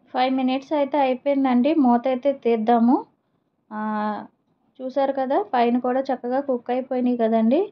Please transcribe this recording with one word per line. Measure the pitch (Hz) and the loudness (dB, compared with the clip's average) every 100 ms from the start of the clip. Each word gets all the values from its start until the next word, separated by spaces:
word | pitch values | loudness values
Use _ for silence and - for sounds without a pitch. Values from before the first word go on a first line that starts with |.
| _ | _
ఫైవ్ | 262 262 | -2 0
మినిట్స్ | 262 254 262 269 | 0 0 -2 -2
అయితే | 302 277 294 | -2 0 0
అయిపోయిందండి. | 269 254 277 277 269 247 254 | 0 0 -2 0 2 2 2
మూత | 330 254 240 254 | 2 4 2 0
అయితే | 254 285 | -2 -2
తీద్దాము. | 269 233 233 214 240 233 311 466 _ _ _ _ _ _ | -2 -2 0 2 4 4 2 -2 _ _ _ _ _ _
ఆ, | 214 214 214 214 208 - _ _ _ _ _ | -8 -6 -4 -4 -6 -12 _ _ _ _ _
చూసారు | 262 269 269 | -6 -2 -2
కదా, | 269 262 302 | -2 -2 -2
పైన | 415 247 240 247 | -2 0 2 0
కూడా | 254 254 | 0 -2
చక్కగా | 262 247 240 254 | -2 -6 -4 -4
కుక్ | 277 247 240 | -2 -4 -2
అయిపోయినాయి | 254 254 254 247 240 | -6 -4 -2 -2 0
కదండి. | 226 226 226 285 415 | 2 2 2 2 0